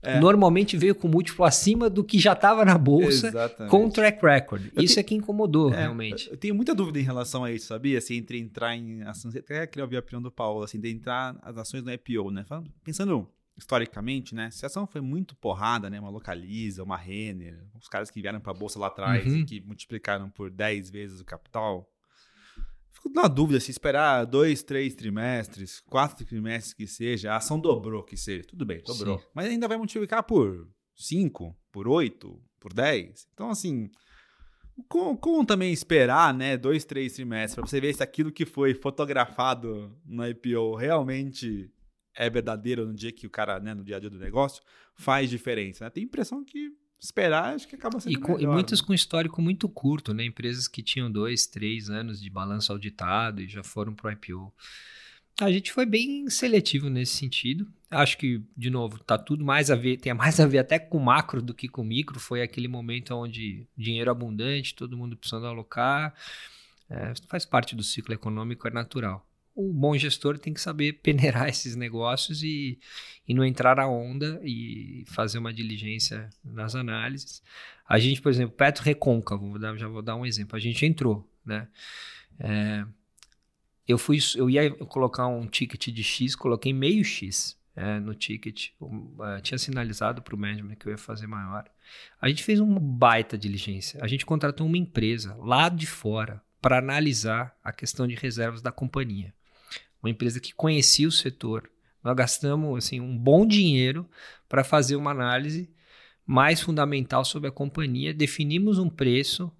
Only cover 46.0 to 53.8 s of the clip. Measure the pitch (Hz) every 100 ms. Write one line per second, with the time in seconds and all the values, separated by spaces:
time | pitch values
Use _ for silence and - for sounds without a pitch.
46 | 233 - 226 269 277 294 294 294 _ _
47 | - - 185 156 190 294 - 269 240 233
48 | - 214 269 165 143 156 190 214 - 185
49 | - 165 165 160 170 190 208 - 135 151
50 | 147 107 117 113 120 123 117 - 110 -
51 | 123 104 110 120 - - 107 113 104 104
52 | 117 104 98 95 95 104 - 101 104 -
53 | 90 98 113 104 95 104 92 -